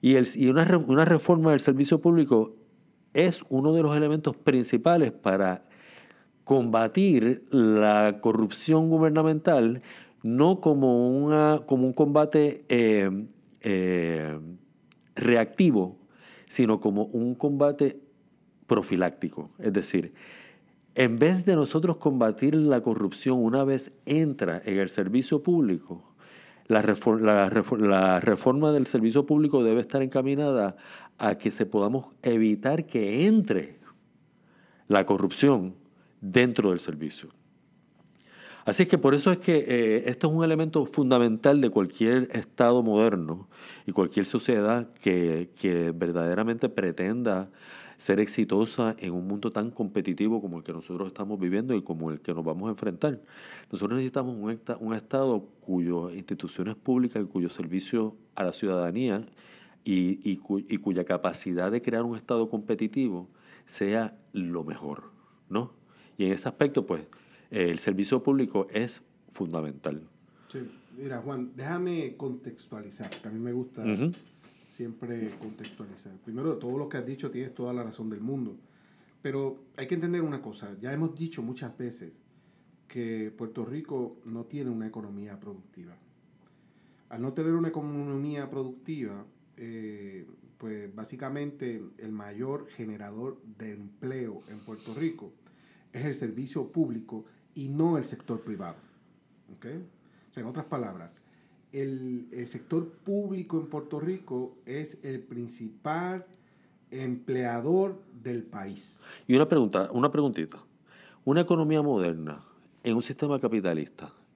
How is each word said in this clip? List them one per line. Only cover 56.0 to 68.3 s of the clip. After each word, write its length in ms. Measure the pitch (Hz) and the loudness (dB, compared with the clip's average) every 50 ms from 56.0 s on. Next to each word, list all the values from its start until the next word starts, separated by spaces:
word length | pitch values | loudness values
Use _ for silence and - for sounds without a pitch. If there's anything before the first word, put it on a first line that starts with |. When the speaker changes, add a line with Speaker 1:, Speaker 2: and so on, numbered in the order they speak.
| 82 90 87 | -4 -6 -10
Speaker 1:
instituciones 600 | 95 92 - 101 - - 82 - - 92 104 113 | -12 -10 -10 -10 -8 -8 -12 -8 -6 -6 -8 -8
públicas 480 | - _ - 127 127 127 120 - 110 101 | -8 _ 0 0 2 0 0 -2 -4 -6
y 20 | 87 | -4
cuyo 200 | - 95 87 85 | -4 -4 -4 -4
servicio 680 | - - 87 80 85 95 95 - - 117 110 110 107 - _ _ _ | -4 -8 -10 -6 -6 -6 -6 -4 -4 -2 -2 -4 -6 -12 _ _ _
a 100 | - 98 | -4 -4
la 80 | 90 | -4
ciudadanía 760 | 85 - - 101 92 90 87 85 85 113 131 123 101 104 113 - _ _ - - - - - _ _ _ _ | -4 -4 -4 -2 -2 -2 -2 -2 -2 -2 -2 -2 -2 -4 -6 -10 _ _ -20 -20 -20 -20 -20 _ _ _ _
y, 360 | - 98 92 90 90 95 - - 104 | -2 0 0 2 0 -2 -2 -4 -6
y 100 | 95 90 | -6 -6
cu-, 200 | - - 101 98 | -4 -4 -4 -4
y 200 | 98 - 110 98 | -4 -4 -8 -4
cuya 280 | - 104 92 90 87 | -2 -2 -2 -2 -2
capacidad 680 | - 92 87 - 90 82 - - 98 90 87 90 95 | -2 -2 -2 -2 -4 -6 -4 -8 -6 -4 -2 -2 -2
de 120 | 107 120 120 | -2 -2 -4
crear 180 | - 117 113 | -4 -4 -4
un 160 | 117 120 117 110 | -4 -4 -6 -10
Estado 320 | - - 123 117 113 110 | -6 -4 -2 -2 -2 -2
competitivo 800 | 113 110 104 107 113 104 - 107 - 135 135 120 95 87 87 - _ _ _ _ - - _ | -4 -8 -4 -4 -4 -4 -4 -4 -2 -2 -2 -2 -4 -6 -10 -14 _ _ _ _ -20 -20 _
sea 540 | - - - 101 98 104 113 113 107 - - _ _ _ | -18 -8 -4 -4 -2 0 -2 -2 -4 -8 -16 _ _ _
lo 300 | 101 90 85 87 85 80 | -8 -6 -4 -6 -6 -6
mejor, 480 | 78 82 82 78 73 73 - - - _ _ _ _ _ _ _ _ | -8 -10 -10 -10 -12 -12 -12 -16 -20 _ _ _ _ _ _ _ _
¿no? 220 | 98 107 120 127 _ _ _ _ _ _ _ _ _ _ | -6 -6 -6 -6 _ _ _ _ _ _ _ _ _ _
Y 80 | 101 | -2
en 60 | 92 | 0
ese 180 | 95 95 - 127 | 0 -2 -4 -8
aspecto, 380 | - - 147 143 143 135 95 - | -2 -2 -2 0 0 -2 -2 -2
pues, 160 | 90 78 76 - - _ _ _ _ _ _ _ | -4 -6 -6 -12 -20 _ _ _ _ _ _ _
eh, 180 | - 107 90 85 | -4 -2 0 0
el 80 | 82 80 | 0 -2
servicio 460 | - - 98 92 101 98 135 127 - | -2 -4 -2 -2 -2 0 0 -2 0
público 440 | - | 0